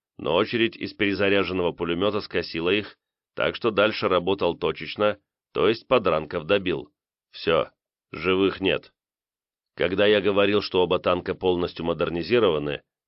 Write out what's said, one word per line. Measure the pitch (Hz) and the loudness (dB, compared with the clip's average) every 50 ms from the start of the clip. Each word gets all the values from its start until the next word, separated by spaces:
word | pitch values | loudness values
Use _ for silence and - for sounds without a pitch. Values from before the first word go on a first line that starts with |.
| _ _ _ | _ _ _
Но | - - 76 80 | -8 -4 0 2
очередь | 92 110 - 120 113 113 113 - | 2 2 0 0 0 0 -2 -2
из | - - 98 - | -6 -10 -10 -4
перезаряженного | - 107 101 98 90 101 98 101 101 92 87 92 92 87 85 | -2 -2 -2 0 0 2 2 2 2 0 0 -2 -2 -2 -2
пулемета | 82 - 87 82 85 85 98 104 101 101 | -2 -4 -4 -4 -2 0 0 0 0 -2
скосила | 92 - - 90 85 - - 80 82 90 | -8 -4 -6 -6 -6 -4 -6 -4 0 0
их, | 101 107 98 - - _ _ _ _ _ _ _ - | 0 0 -2 -6 -16 _ _ _ _ _ _ _ -6
так | - 62 85 82 | -2 -2 -2 -2
что | - - 113 | -2 -2 0
дальше | 104 98 104 107 101 - - 98 | 2 4 2 2 2 -2 -2 0
работал | 92 87 87 92 98 95 92 87 82 | 0 2 2 0 -2 0 0 -2 -2
точечно, | 73 87 80 73 - 82 76 - 107 104 104 101 - _ _ _ _ _ _ | -2 -4 -4 -4 -4 -10 -12 -4 -2 -2 -2 -2 -4 _ _ _ _ _ _
то | - 67 80 101 | -2 0 2 2
есть | 117 113 - - | 0 0 0 0
подранков | 131 123 98 92 80 78 78 73 90 87 76 | 0 2 2 2 0 0 -2 -4 -8 -8 -2
добил. | 80 101 101 92 90 80 67 60 - _ _ _ _ _ _ _ _ | 0 0 0 2 0 -4 -4 -6 -12 _ _ _ _ _ _ _ _
Все, | - - - 85 82 76 - - _ _ _ _ _ _ _ - | -16 -6 -2 0 2 2 0 -2 _ _ _ _ _ _ _ -16
живых | - 76 80 92 92 95 98 92 - 78 | -12 -6 -2 0 2 2 2 2 0 0
нет. | 92 90 73 64 - - _ _ _ _ _ _ _ _ _ _ _ _ _ _ _ _ _ | 0 0 0 -2 -4 -10 _ _ _ _ _ _ _ _ _ _ _ _ _ _ _ _ _
Когда | - - 87 95 95 101 | -2 -2 0 2 2 4
я | 104 107 104 | 4 4 4
говорил, | 92 104 98 101 101 101 104 101 | 2 2 2 2 2 2 2 0
что | 98 - - 92 90 | 0 0 0 0 2
оба | 85 90 90 | 2 0 0
танка | - 98 90 90 87 95 87 | 2 0 0 0 -2 -6 -6
полностью | - 98 92 90 87 87 87 - - 82 | -2 0 0 2 2 0 -4 -4 -6 -4
модернизированы, | 85 85 76 85 80 80 85 80 78 117 123 107 92 80 76 73 73 71 - _ _ _ _ _ | -4 -2 -2 -2 -2 -2 -4 -2 2 2 4 4 4 2 0 -2 -4 -6 -8 _ _ _ _ _